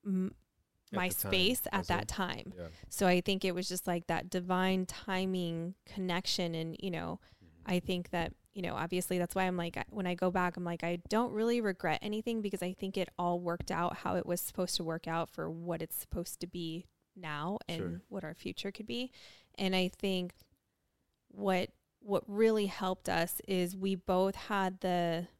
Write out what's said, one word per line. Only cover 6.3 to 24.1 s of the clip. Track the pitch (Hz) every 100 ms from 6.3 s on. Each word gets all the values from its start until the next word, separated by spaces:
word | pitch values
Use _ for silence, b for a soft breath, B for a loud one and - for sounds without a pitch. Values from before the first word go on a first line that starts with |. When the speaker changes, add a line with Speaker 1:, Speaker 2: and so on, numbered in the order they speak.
| - 175 165
Speaker 1:
And, | 165 -
you | 190
know, | 165 165 170 B B
Speaker 2:
Mm-hmm. | B B - 180
Speaker 1:
I |
think | - 180 175
that, | 175 165 - _
you | 208
know, | 175 -
obviously | 165 180 - 180
that's | 175 190
why |
I'm | 185 180
like, | 170 -
I, | -
when | 214 185
I | 175
go | 180
back, | 180 180 175
I'm |
like, | 175 170
"I | 170 175 -
don't | 214 247
really | 214 226 240
regret | 214 185 170 156
anything," | 214 214 226 226
because | 202 190
I | 180
think | 185 190 190
it | 180 -
all | 175 175
worked | 175 175 -
out | 165 175 -
how | - 180
it | -
was | 175
supposed | - - 180 -
to | 165
work | 165 165
out | 165 165
for | - 160
what | 165 170 165
it's | 165 -
supposed | - 175 175 -
to | 180
be | 175 165 165 - _ _ 190
now | 165 147 160 202 -
and | 170
Speaker 2:
Sure. | 180 170 _
Speaker 1:
what | 196
our | 156
future | 170 185 185 196
could | - 214
be. | 233 254 B B B B -
And | 190 185
I | 185
think | - 196 185 180 - - _ _ _ _ _ _ _ _
what, | 196 202 185 - _ _ _
what | 214 196 -
really | 202 226 220 202
helped | - 190 185 -
us | 170 170 - -
is | 185 180 190
we | 190 190
both | -